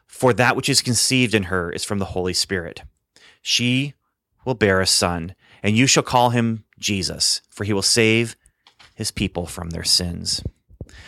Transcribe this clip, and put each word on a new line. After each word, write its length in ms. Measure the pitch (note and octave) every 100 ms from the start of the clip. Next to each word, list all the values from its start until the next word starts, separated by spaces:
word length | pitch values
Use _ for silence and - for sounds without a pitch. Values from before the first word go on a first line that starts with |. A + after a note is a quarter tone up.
| _
for 260 | - B2+
that 240 | G#2 B2 A#2
which 120 | -
is 140 | C3
conceived 520 | B2+ A2+ - C3 A#2+
in 100 | G#2+
her 260 | F2 F#2 E2+
is 140 | -
from 140 | - G2+
the 60 | F#2
Holy 280 | F#2 F2+
Spirit. 480 | F2+ - F#2 E2 - - _ _ _ - _
She 540 | - - B2 C3 C#3+ - _ _ _ _
will 100 | B2+
bear 260 | A#2 G2+ F#2+
a 60 | F#2+
son, 500 | - F#2 F2 F2 - _ _
and 140 | G2+ A2
you 100 | C3
shall 160 | D3+
call 280 | - B2+ B2
him 340 | A#2+ A#2 A2 - -
Jesus, 640 | - G2 E2 D2 - - _
for 120 | -
he 100 | G#2
will 100 | G2
save 540 | - A#2+ A2 A2+ A#2 - _ _ _ _ - -
his 160 | A2
people 340 | - F#2+ F2 E2+
from 240 | - E2+
their 140 | E2
sins." 580 | E2+ - F2 F2 F2+ - - - _ - - -